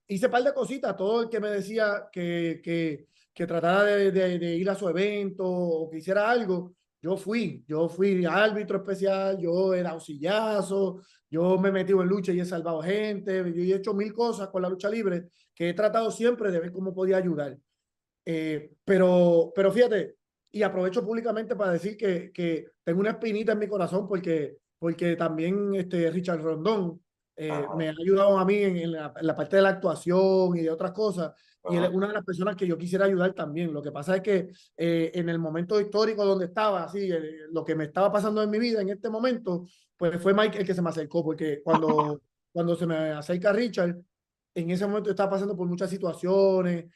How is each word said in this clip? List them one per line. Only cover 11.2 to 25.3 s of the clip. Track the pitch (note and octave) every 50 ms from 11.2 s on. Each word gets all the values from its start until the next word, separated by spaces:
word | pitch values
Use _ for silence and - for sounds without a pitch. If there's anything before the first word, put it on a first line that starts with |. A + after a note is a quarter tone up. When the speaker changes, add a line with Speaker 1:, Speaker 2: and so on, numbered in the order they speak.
| _ _
Speaker 1:
yo | D3+ E3 F3 F#3 F#3+
me | F3+ F#3+
he | G3 F#3+
metido | F#3 E3+ F3 G3 F#3
en | F3+
lucha | F3+ G3+ G3+ F3+ F#3+
y | F3 F3+
he | F3
salvado | F3+ F#3 E3+ D#3 E3+ E3 D#3
gente, | D#3 F3+ G3+ G#3+ G#3+ G#3+ G#3 F#3+ G#3 G3+ F#3+ F#3 F3+ F3 E3
yo | F3
he | F3 F#3 G3
hecho | F#3+ F#3+ A3 G3+
mil | G3 G#3+ G#3+ G#3
cosas | A3 A#3 A#3 G3 F#3+ G3
con | F#3+ - F#3
la | F#3 F3+
lucha | F#3+ F#3 G#3 G#3
libre | A3+ A#3 G#3 F#3 F3 E3+ F3 - _ _ _ _ _
que | - E3+ F3
he | F3
tratado | G3+ G#3+ G#3 - A3+ A3+ G#3+
siempre | F3+ - A3+ A#3+ A#3+ A#3 A3+ G3
de | F3 E3
ver | E3+ F3+
cómo | F3+ F#3+ F#3+ F#3+ F3+
podía | F#3 F#3+ F#3+ F#3+
ayudar. | F#3+ F3+ F3 D#3 D3 C#3+ C#3 C#3 - _ _ _ _ _ _ _ _ _ _ _ _ _
Eh, | D3 E3 D#3+ D#3+ D#3 D#3 D3 - - - _ _
pero, | G3 G3 F#3 F#3 F3+ F3+ F3+ F3 F3 E3+ E3 E3 E3+ -
pero | G3 G3 F#3+
fíjate, | F#3+ A#3+ B3 A#3 A3 F#3+ D3+ - - _ _ _ _ _ _ _
y | - G#3 G3+
aprovecho | F#3 F#3 F#3 F3+ F#3 F3+ A#3+ F#3
públicamente | G#3 A#3 A3+ A#3 A#3 G#3 A3 A3 A3 A3
para | F#3+ G3+ F#3 F3
decir | D#3+ E3+ G#3+ G#3
que, | G#3+ A3 G3 F3 E3+ F#3 -
que | - F3+ F3 E3 D#3+ D3 - - _ _ _
tengo | E3+ E3+ F#3+
una | G3+ G#3+
espinita | G#3+ A3 A#3 A3+ G3+ G#3+ A3 A3 G#3+
en | G#3
mi | G#3
corazón | F#3+ G#3 F#3+ E3+ D3 F3 G3+ G#3
porque, | G3 G3+ F3+ F3+ E3+ E3 D#3 C#3+ - - - _ _ _
porque | _ E3 E3+ E3 - F3 E3+ E3
también, | E3 E3+ D#3+